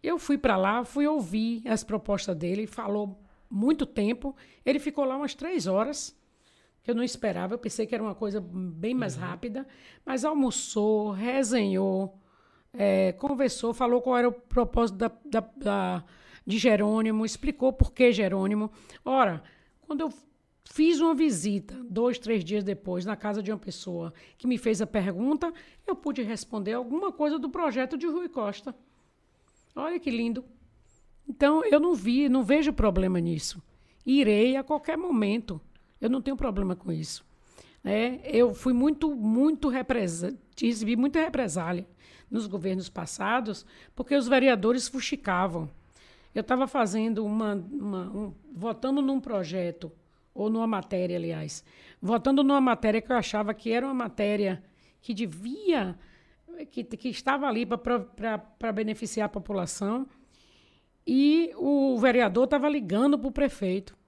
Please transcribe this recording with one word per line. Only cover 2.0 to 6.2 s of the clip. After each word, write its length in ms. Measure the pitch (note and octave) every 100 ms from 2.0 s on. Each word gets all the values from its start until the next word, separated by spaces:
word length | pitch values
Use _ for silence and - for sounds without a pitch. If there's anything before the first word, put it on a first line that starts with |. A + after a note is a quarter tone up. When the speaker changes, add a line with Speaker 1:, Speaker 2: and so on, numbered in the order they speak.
| G#3 G3+ - E3+
Speaker 1:
dele, 300 | E3+ G3 G#3+
falou 540 | - G#3 G#3 G#3 F#3+ - _ _
muito 340 | G3 A#3+ D4+
tempo, 520 | C4+ - G3+ B3 C#4 C4+ - -
ele 140 | - C#4
ficou 260 | D4+ D4
lá 120 | C4+ C4
umas 180 | C#4+
três 320 | - D#4+ F4+ F#3+
horas, 500 | F#3 A#3 D4 - _